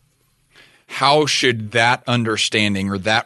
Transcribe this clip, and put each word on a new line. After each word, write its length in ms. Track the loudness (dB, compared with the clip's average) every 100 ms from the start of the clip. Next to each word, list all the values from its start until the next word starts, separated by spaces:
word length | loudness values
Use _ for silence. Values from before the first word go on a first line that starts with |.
| _ _ _ _ _ _ -20 _ _
How 380 | -2 2 2 2
should 460 | 0 0 0 -2
that 320 | 2 2 2 0
understanding 840 | -2 0 -2 -2 0 0 -2 -4
or 80 | -4
that 260 | 0 -2